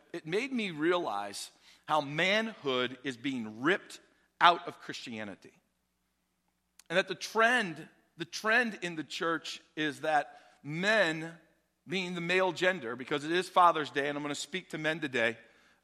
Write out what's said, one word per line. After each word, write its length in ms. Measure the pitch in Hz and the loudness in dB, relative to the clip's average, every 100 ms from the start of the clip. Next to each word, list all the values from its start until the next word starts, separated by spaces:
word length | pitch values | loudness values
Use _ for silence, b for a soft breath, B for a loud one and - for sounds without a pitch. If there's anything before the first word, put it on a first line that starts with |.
| _ | _
it 120 | 170 156 | -14 -4
made 260 | 190 269 | -4 -2
me 180 | 254 208 | -4 -4
realize 800 | 151 160 180 151 101 101 101 - _ b b - | -2 0 2 0 -4 -6 -8 -12 _ b b -2
how 140 | 151 | 0
manhood 960 | 139 151 185 214 226 202 139 127 127 135 | 0 0 2 2 0 -4 -2 0 0 -2
is 140 | 143 120 | -8 -6
being 420 | 139 131 110 107 | -4 -4 -6 -4
ripped 400 | 135 202 - - _ b b - | 0 0 -2 -20 _ b b 6
out 260 | 170 175 - | 6 6 0
of 140 | - | -14
Christianity. 720 | - 143 - 110 107 90 - _ _ _ _ _ _ _ _ _ _ _ _ _ - | -14 -12 -10 -10 -10 -12 -18 _ _ _ _ _ _ _ _ _ _ _ _ _ -4
And 80 | 170 | -2
that 120 | 190 | -2
the 60 | |
trend, 720 | 185 - 214 226 247 196 151 156 _ _ - | -4 -4 2 4 4 0 -6 -14 _ _ -14
the 80 | |
trend 540 | 165 - 214 226 233 196 | -10 -6 0 2 2 -2
in 160 | 175 160 | -8 -6
the 80 | |
church 560 | 147 - 165 160 - - _ - | -8 -4 -2 -2 -4 -14 _ -4
is 240 | 139 127 | -4 -2
that 380 | 156 151 147 B B B | 2 2 2 B B B
men, 680 | 139 156 196 220 170 160 165 165 _ _ _ _ - | -10 -2 2 4 4 0 -6 -14 _ _ _ _ -8
being 280 | 185 180 | -6 -4
the 60 | 180 | -4
male 320 | 170 185 185 | 2 4 4
gender, 440 | 170 185 185 117 120 | 2 0 0 -4 -8
because 280 | 131 147 | -4 -4
it 80 | 151 | 0
is 160 | 175 180 | -2 2
Father's 420 | - 175 160 139 | 6 6 6 0
Day, 180 | 135 143 | -2 -2
and 80 | 143 | -2
I'm 60 | |
gonna 120 | 147 | -6
speak 360 | 143 - 185 - | -6 -6 -8 -8
to 80 | 165 | -4
men 220 | 156 156 | -2 -2
today. 360 | 147 123 117 113 - b b b | -2 2 2 0 -12 b b b